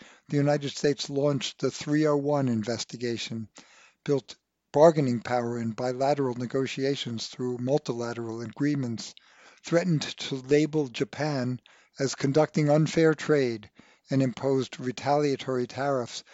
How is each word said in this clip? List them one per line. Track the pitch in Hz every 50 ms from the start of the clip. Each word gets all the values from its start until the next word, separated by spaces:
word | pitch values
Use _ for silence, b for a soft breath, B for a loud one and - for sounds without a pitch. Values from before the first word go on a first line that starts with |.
| B B B B B B
the | 147 143
United | 143 143 147 147 143 135
States | - - - 147 139 - - -
launched | 143 139 139 147 143 131 - - - -
the | - 131
three | - - - 151 147 151 156 151
oh | 147
one | 143 139 143 147 143 139 127
investigation, | 117 110 107 110 113 110 - - - 117 123 120 117 107 - - 113 113 110 - _ B B B B B B B B B -
built | - 143 135 - - - _ _ _ _ _ _ _ -
bargaining | 143 151 170 160 156 147 127 120 113
power | 101 - 123 123 120 117 120 120
in | 117 113
bilateral | 110 - 127 127 127 123 135 139 147 143 139 127 120
negotiations | 123 123 113 - 135 135 123 - - 135 135 143 135 - 127 117 110 - -
through | - - 127 123 123 120
multilateral | 123 127 139 151 - - 123 117 120 117 117 117 117 113 110 113
agreements, | 120 110 - - 143 147 147 143 131 120 117 101 - - - - B B B B B B B B B
threatened | - 165 170 180 185 165 143
to | - - - - - - 143
label | 135 127 127 147 147 151 151 147 156 147 127
Japan | 110 - 143 - - - 143 156 147 135 123 123 127 123 _ b b b b b b b
as | 139 131 -
conducting | - - 139 139 151 151 - - - 151 147
unfair | 147 156 156 147 - 165 165 160 156
trade | - - - 151 147 135 123 113 110 104 - _ B B B B B B B
and | 143 135
imposed | 135 127 110 - - 135 135 135 123 - - -
retaliatory | 131 127 117 - - 135 143 147 147 147 135 123 - - 131 127 123 120
tariffs, | - 131 135 143 139 131 120 120 - - - B